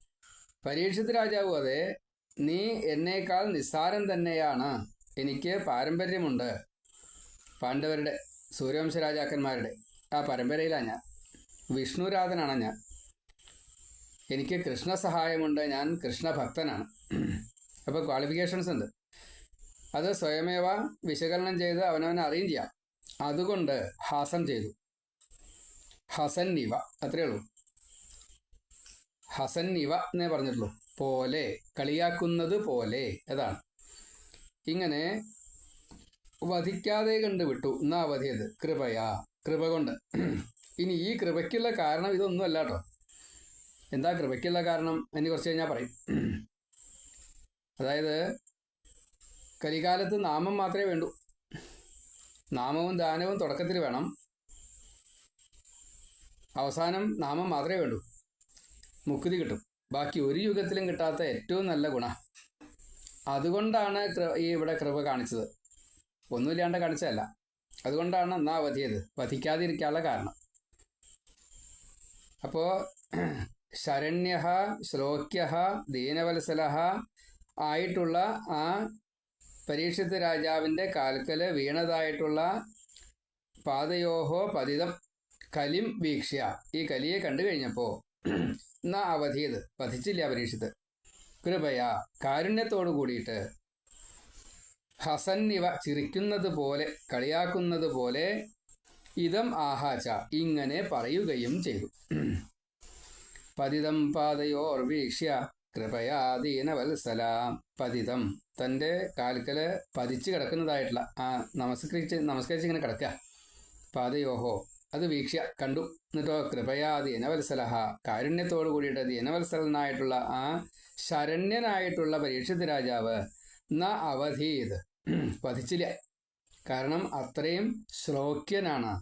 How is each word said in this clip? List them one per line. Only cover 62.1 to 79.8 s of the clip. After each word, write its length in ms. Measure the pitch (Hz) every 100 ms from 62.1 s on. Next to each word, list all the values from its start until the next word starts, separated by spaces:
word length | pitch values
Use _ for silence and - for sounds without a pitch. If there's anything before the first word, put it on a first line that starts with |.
| - - - - _ - - - - - - -
അതുകൊണ്ടാണ് 760 | 139 165 196 220 220 202 202 202
കൃ-, 280 | 175 170 160
ഈ 100 | 165
ഇവിടെ 220 | 165 160
കൃപ 260 | 160 147 143
കാണിച്ചത്, 440 | 143 127 120 117 107 - _ - - - _ _ -
ഒന്നുമില്ലാണ്ട് 480 | 120 139 170 175 175
കാണിച്ചതല്ല. 440 | 165 151 160 110 - - _ _ _
അതുകൊണ്ടാണ് 640 | - 131 151 175 185 175
എന്നാ 200 | 180 151 160
അവധിയത്, 420 | 147 131 131 104 - -
വധിക്കാതിരിക്കാനുള്ള 880 | 123 131 151 160 175 156 151 160
കാരണം. 300 | 160 110 98 - - _ _ _ _ _ - - - - - - - - - - - - - -
അപ്പോ 220 | - 160 175 190 190 - - 170 165 135 92 - _ -
ശരണ്യഃ, 720 | - 139 151 175 180 170 170 185 208 214
ശ്ലോക്യഃ, 720 | - 139 139 147 147 185 151 165 185 208 147
ദീനവത്സലഃ 840 | 131 131 156 170 165 - 156 156 151 175 202 - - - - - -
ആയിട്ടുള്ള 580 | 151 156 185 180 170 170 208 220 -
ആ 120 | 156 160 196 220 - _ _ _ _ - -
പരീക്ഷിത് 500 | - 147